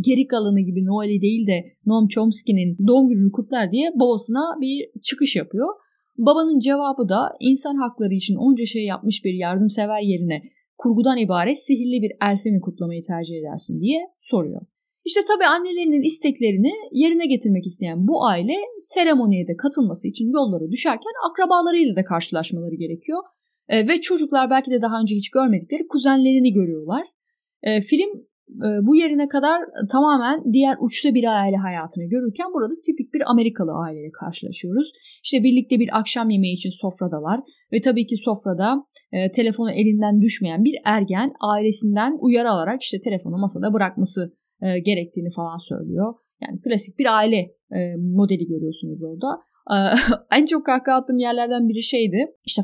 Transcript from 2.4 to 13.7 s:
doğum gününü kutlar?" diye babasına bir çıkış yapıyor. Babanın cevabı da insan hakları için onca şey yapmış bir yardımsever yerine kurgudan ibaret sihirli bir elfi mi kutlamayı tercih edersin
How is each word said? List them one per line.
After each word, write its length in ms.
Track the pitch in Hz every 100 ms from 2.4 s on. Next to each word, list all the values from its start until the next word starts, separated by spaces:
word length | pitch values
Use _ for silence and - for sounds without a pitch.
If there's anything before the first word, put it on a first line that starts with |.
| - 196 180 175 196
doğum 200 | 247 262
gününü 240 | 226 196
kutlar?" 400 | 196 220 254 196
diye 200 | 214 320 320
babasına 480 | 247 226 - 240 320 320
bir 400 | 262 277 - 220
çıkış 340 | - 277 285 -
yapıyor. 320 | 156 190 294 415 _ _ _ -
Babanın 420 | 240 302 320 294
cevabı 500 | 240 277 285 269 214
da 200 | 190 - -
insan 360 | 254 269 294 285
hakları 380 | 247 233 208
için 220 | 190 202 196
onca 300 | 254 254 226
şey 180 | 226
yapmış 420 | 208 185 208 202 190
bir 80 |
yardımsever 680 | 180 175 185 208 202 208 214
yerine 400 | 208 180 175 160 - _ _ _
kurgudan 400 | 240 226 262 254
ibaret 420 | 214 185 180 302
sihirli 420 | - 262 240 247
bir 100 | 208 -
elfi 300 | 202 202 214
mi 100 | 196
kutlamayı 400 | 180 175 170 170
tercih 340 | 170 170 165 165
edersin 460 | 151 160 -